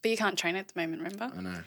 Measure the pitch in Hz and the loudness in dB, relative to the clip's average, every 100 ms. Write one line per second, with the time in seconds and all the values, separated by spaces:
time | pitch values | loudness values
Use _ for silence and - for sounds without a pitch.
0 | 226 226 214 190 170 180 190 - 165 160 | 2 4 4 4 0 0 -4 -2 -2 -2
1 | 165 202 233 180 185 175 | -4 -4 -6 -4 -6 -6